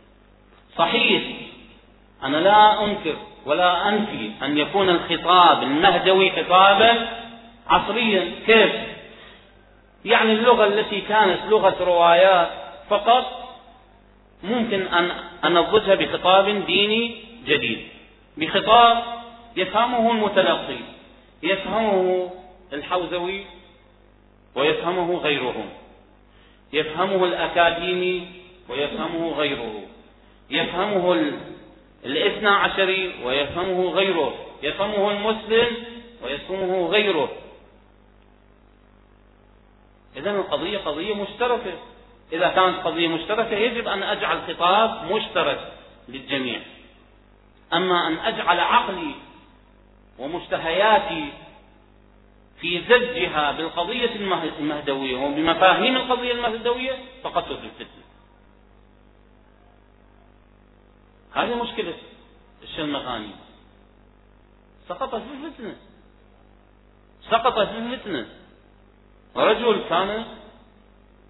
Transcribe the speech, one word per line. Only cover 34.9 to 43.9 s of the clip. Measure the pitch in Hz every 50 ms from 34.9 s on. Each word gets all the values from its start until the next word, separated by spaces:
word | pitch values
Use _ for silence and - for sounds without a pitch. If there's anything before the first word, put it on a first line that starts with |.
| 208 202 196 208
المسلم | 202 202 208 220 220 214 - 208 220 226 240 240 226 233 - - - - - - - - 117
ويفهمه | 123 143 143 - - 190 190 190 180 185 190 175
غيره. | 165 185 214 214 202 180 156 131 - - - - - - - - - _ _ _ _ _ _ _ _ _ _ _ _ _ _ _ _ _ _ _ _ _ _ _ _ _ _ _ _ _ _ _ _ _ _ _ _ _ _ _ _ _ _ _ _ _ _ _ _ -
إذن | 131 147 202 208
القضية | 196 180 - 151 131 156 190 208
قضية | 196 - 165 143 151 180 214 208
مشتركة. | 202 202 - - - 240 247 240 220 - 190 170 - - - - - - - - - _ - 160
إذا | 165 180 165
كانت | - 185 185 185 170
قضية | - - 170 156 165 170
مشتركة | 160 160 160 - - 214 226 220 - 214
يجب | 196 220 247 226 240 214
أن | 185